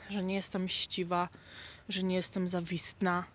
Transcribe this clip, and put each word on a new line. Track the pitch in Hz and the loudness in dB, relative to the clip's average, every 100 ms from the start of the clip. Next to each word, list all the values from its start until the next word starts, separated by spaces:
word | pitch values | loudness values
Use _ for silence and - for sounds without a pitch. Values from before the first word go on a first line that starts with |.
| - | -4
że | 202 | -2
nie | 185 196 | 0 0
jestem | 185 196 | 0 -2
mściwa, | 185 - - - 175 175 175 - - - - - - | 0 -2 -2 -2 2 2 2 -4 -18 -16 -16 -14 -6
że | 185 | 0
nie | 185 185 | 2 2
jestem | 180 196 180 | 2 0 0
zawistna. | 180 170 175 - - 190 175 180 | 0 0 -2 -4 0 2 2 0